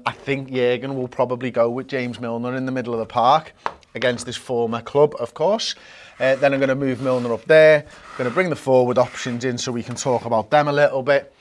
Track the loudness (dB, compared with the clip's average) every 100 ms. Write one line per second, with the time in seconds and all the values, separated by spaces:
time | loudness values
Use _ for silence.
0 | -8 -8 -6 -6 -4 -2 0 0 -4 -8
1 | -6 -4 -4 -4 -4 0 0 -2 -6 -6
2 | -6 -8 -8 -6 -6 -6 -6 -6 -4 -6
3 | -4 2 4 2 0 -10 -10 -10 _ -4
4 | -2 -2 -6 -12 -6 -4 -4 -6 -2 2
5 | 2 2 -10 -4 -2 0 -4 -10 -16 -20
6 | -20 -4 0 2 2 2 0 0 -2 -2
7 | -2 -2 -2 -2 4 8 8 6 2 -16
8 | -14 -6 -2 -2 -2 -2 2 4 4 2
9 | 0 -2 -8 -6 -4 -4 -6 -6 -8 -6
10 | -2 -2 0 -2 2 2 2 2 2 2
11 | 0 0 -2 _